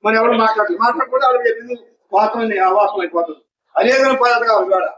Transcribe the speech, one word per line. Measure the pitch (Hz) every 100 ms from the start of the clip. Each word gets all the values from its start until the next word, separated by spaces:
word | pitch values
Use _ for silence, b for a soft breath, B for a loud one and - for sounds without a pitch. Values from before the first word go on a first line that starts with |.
| 208
మనం | 226
ఎవరు | 233 233 220
మాట్లాడాలి? | 220 208 - 233
మాట్లాడకుండా | - 262 254 254
వాళ్ళు | 247 240
చెప్పింది | 226 240 240 - _ _ 208
వాస్తవం, | 214 233 220 202 185
అవాస్తవం | 196 202 202
అయిపోతుంది. | 175 170 165 156 _ _ _ -
అనేకమైన | 214 262 269 262
పథకాలు | 240 240 233 214 185
ఇవాళ. | 190 170